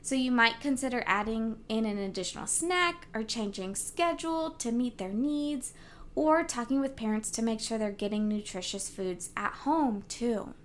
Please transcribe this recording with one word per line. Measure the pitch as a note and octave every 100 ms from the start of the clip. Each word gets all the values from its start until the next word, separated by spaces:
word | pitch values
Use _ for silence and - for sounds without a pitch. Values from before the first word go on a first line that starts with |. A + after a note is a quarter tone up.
So | - C4+
you | B3+
might | B3 A#3 -
consider | C#4+ B3+ C4 A#3+ -
adding | G3 G#3 A3 A3 A3 -
in | A3 A3
an | G#3
additional | G3 F#3+ F3+ - -
snack | - E4 F4+ F4 E4+ -
or | A3
changing | A3 A#3 G#3 G3+ F#3 G3+
schedule | - - E4+ E4 E4 D#4+ D#4+
to | D#4+ A#3+
meet | A#3 B3 -
their | F#3
needs, | G3+ C#4+ D4 D4 D4 - - - - - -
or | D#4 D#4+
talking | E4 B3 A3+ C4+
with | C4+ C4+
parents | A3 G#3+ A3
to | -
make | A3+ A3
sure | - A3+
they're | G#3+
getting | G3+ G3+ G#3 G#3+
nutritious | G#3+ G#3 F#3 F3+ G3 -
foods | - F#3 F3+ - -
at | G3+
home | - C#4 D#4+ C4+ G#3 -
too. | - A#3+ G#3+ - -